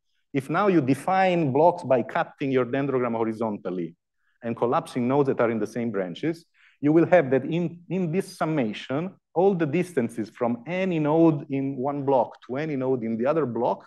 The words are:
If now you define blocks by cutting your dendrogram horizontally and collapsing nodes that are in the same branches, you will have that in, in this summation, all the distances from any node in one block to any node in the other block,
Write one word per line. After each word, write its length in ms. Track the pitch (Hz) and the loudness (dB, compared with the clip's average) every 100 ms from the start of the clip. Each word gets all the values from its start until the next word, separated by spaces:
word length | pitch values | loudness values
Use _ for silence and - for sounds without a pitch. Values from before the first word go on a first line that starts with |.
| _ _ _ | _ _ _
If 180 | 139 131 | -6 -2
now 160 | 165 208 | 0 2
you 120 | 170 | 4
define 720 | 131 135 - 190 190 175 147 | 2 0 0 2 4 2 2
blocks 300 | 135 170 175 | 4 4 4
by 200 | 131 131 | 2 2
cutting 500 | - 170 160 - 139 | 2 -2 -4 -4 0
your 140 | 131 120 | 0 0
dendrogram 500 | 135 139 131 123 113 | -2 0 0 0 -2
horizontally 800 | 113 110 113 104 92 90 82 - _ _ _ _ | -2 -2 -4 -4 -6 -6 -6 -10 _ _ _ _
and 140 | 117 113 | -8 -2
collapsing 520 | 120 156 160 131 120 | 0 0 -2 -2 0
nodes 200 | 143 135 | 2 2
that 120 | 107 | 2
are 100 | 117 | 0
in 80 | 113 | 0
the 80 | 101 | -4
same 240 | 123 117 | -4 -4
branches, 540 | 98 90 85 156 170 _ _ _ _ | -4 -6 -4 -6 -6 _ _ _ _
you 120 | 143 | 2
will 140 | 165 156 | 4 6
have 240 | 180 135 | 4 4
that 140 | 131 | 0
in, 360 | 95 170 170 - - | 0 -2 -2 -6 -8
in 240 | 180 175 | -4 -2
this 240 | 185 190 - | -2 -4 -4
summation, 800 | 160 156 110 101 - 139 185 - _ | -2 0 -2 -4 -6 -6 -6 -12 _
all 200 | 160 196 | 0 2
the 120 | 180 156 | 2 0
distances 640 | 170 175 - 117 117 101 | -2 -2 -2 -2 -4 -8
from 320 | - 120 120 160 | -4 -4 -2 -6
any 320 | 180 190 160 | -4 -2 0
node 480 | 147 165 165 147 147 | 2 4 4 4 -2
in 260 | 139 135 127 | -4 -4 -4
one 280 | 139 143 | -4 -2
block 320 | 135 131 110 - - | 2 2 2 -4 -8
to 100 | 131 | -6
any 200 | 160 135 | -4 -4
node 260 | 131 127 | -2 -2
in 140 | 113 113 | -2 -2
the 100 | 127 | 0
other 200 | 160 135 | 0 -2
block, 400 | 113 135 196 | -2 -2 -2